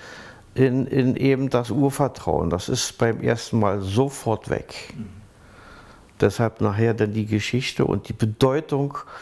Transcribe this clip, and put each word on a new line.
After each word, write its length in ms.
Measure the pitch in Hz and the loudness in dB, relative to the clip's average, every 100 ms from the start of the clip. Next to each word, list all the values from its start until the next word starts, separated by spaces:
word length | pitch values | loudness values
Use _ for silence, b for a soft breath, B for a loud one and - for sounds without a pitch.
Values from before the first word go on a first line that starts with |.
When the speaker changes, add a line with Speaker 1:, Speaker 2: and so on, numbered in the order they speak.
| B B B B B - | B B B B B 2
Speaker 1:
in, 320 | 131 127 - | 2 2 0
in 280 | 143 127 117 | 2 2 4
eben 360 | 135 135 135 | 2 2 2
das 180 | 127 120 | 0 0
Urvertrauen. 800 | 113 139 135 139 - - 76 82 | 2 2 2 -2 -2 -2 0 2
Das 200 | 87 - | -2 -2
ist 280 | 123 - - | -2 -4 0
beim 240 | 120 110 | 0 2
ersten 380 | 123 117 - 120 | 0 0 0 2
Mal 220 | 104 101 | 2 0
sofort 680 | 95 101 139 139 - 107 - | -2 0 0 0 -2 -2 -2
weg. 460 | - - - - - | -4 -4 -14 -14 -14
Speaker 2:
Mhm. 280 | 98 - - B B B B B B B B - | -14 -16 -20 B B B B B B B B 0
Speaker 1:
Deshalb 400 | 104 - 117 - | 2 4 0 0
nachher 320 | 107 101 113 | 0 2 2
dann 200 | 107 107 | 2 0
die 120 | 104 107 | 0 0
Geschichte 600 | 110 - 123 131 - 135 | 0 0 -2 -2 0 0
und 220 | 101 - | 0 -2
die 60 | |
Bedeutung, 840 | 117 113 110 135 139 160 139 143 - - B | -2 -2 2 2 2 -2 -2 -2 -4 -12 B